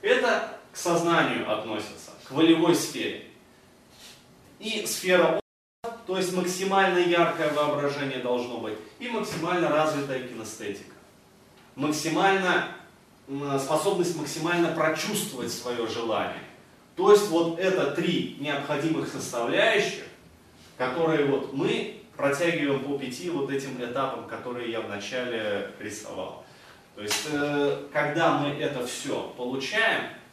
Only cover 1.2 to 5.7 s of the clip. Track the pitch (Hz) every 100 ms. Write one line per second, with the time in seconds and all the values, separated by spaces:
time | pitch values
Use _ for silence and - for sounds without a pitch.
1.2 | 135 117 - 107 110 107 104 - - -
2.2 | - 131 160 165 170 - - 131 104 -
3.2 | - - - - - - - - - -
4.2 | - - - - 214 214 - - 185 180
5.2 | 165 - - _ _